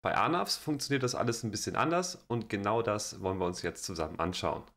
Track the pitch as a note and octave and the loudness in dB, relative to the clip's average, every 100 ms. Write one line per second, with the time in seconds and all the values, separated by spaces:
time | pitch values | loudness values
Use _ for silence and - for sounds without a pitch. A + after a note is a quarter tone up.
0 | F#2 - A2+ F3 G3 - - C#3+ - C#3 | 0 4 4 2 0 -2 -2 -4 0 2
1 | B2+ - A#2+ A#2 A2+ G2+ - F2 C#3 E3+ | 2 2 0 0 -2 -4 -2 2 2 2
2 | F3+ - - A#2 G#2+ G2+ G2+ A2+ A2+ G#2 | 0 -8 -4 -4 -2 -2 2 2 2 0
3 | - - F#2+ F#2+ F2+ F2+ F2 - - E2+ | -2 -4 -2 2 0 0 -4 -4 -8 -4
4 | D#2 - E2+ F2 E2+ - - | -4 0 -2 0 -2 -2 -6